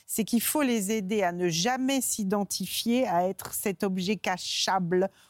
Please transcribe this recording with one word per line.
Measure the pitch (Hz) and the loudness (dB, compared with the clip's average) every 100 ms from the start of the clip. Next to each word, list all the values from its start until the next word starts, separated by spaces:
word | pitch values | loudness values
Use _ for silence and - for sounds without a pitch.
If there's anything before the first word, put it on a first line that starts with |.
| - | -8
c'est | - 196 | -4 0
qu'il | 233 | 0
faut | - 311 | 2 0
les | 269 233 190 | 2 2 0
aider | 220 185 214 | -2 0 0
à | 180 | 0
ne | 175 180 | 2 0
jamais | 165 214 254 262 269 | 2 0 0 0 0
s'identifier | 247 - 196 208 196 - 190 - 226 240 233 | 0 -2 0 0 0 -4 -6 -4 2 2 2
à | 170 185 | 2 0
être | 190 - | -2 -8
cet | - 214 185 | -6 -4 -2
objet | 202 190 180 208 | -2 -2 -2 -2
cachable | 208 185 - - - 190 170 185 190 _ - | -2 -4 -4 -2 0 0 2 2 0 _ -12